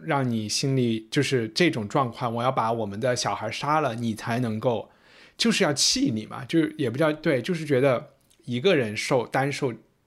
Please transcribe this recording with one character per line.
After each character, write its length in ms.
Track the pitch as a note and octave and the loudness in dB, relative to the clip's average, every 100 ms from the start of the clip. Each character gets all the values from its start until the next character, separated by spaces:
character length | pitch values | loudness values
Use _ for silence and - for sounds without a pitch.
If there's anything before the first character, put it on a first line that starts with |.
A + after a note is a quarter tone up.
让 260 | D#3+ C#3+ B2+ | -4 0 0
你 200 | A2+ G#2 | -2 -2
心 260 | - C#3 C3+ | -2 0 2
里， 320 | A#2+ A2+ - | 2 0 -2
就 140 | - | -2
是 240 | C3 C3 A2 | 0 0 0
这 240 | - E3+ | 2 2
种 160 | B2 G#2 | 2 -2
状 240 | D3+ B2 | 0 0
况， 240 | - B2 A#2 | -2 -4 -2
我 80 | |
要 80 | B2 | 0
把 220 | C3+ A2+ | 0 0
我 120 | A#2 G#2 | 0 -2
们 140 | G2+ | -2
的 160 | B2+ B2 | -2 0
小 180 | A2+ | -2
孩 160 | G2 G#2+ | -4 -6
杀 300 | - C#3+ D#3 | -6 0 0
了， 160 | C#3+ A2+ | 0 -2
你 180 | A#2 | -4
才 260 | G#2+ - A#2 | -4 -2 -2
能 200 | A#2+ G#2+ | -2 -2
够， 320 | B2+ A2 - _ _ - - - | 0 -2 -4 _ _ -20 -14 -2
就 120 | A#3 | 0
是 140 | - | 2
要 80 | E3+ | 2
气 400 | C#3+ - B3+ C4+ | 2 2 2 0
你 140 | A2 G#2+ | -2 -6
嘛， 180 | A#2 | -10
就 160 | C3 E3 | -2 2
是 160 | D#3 - | 2 0
也 120 | B2 | -2
不 80 | B2+ | 2
叫， 160 | D#3+ | 0
对， 280 | D3+ E3 C3 | 2 0 0
就 120 | A#2 | 0
是 100 | F3 | -4
觉 160 | D3+ B2+ | 2 4
得 360 | C#3 A#2 - _ _ _ | 4 2 -2 _ _ _
一 160 | - A#2+ | -6 0
个 160 | F3 E3 | 2 4
人 220 | A2 G#2+ | 2 -2
受， 280 | - C3+ A2 | 0 0 2
单 240 | C#3 C#3 | 0 0
受， 240 | C3+ C3+ A2+ _ _ | -2 -4 -4 _ _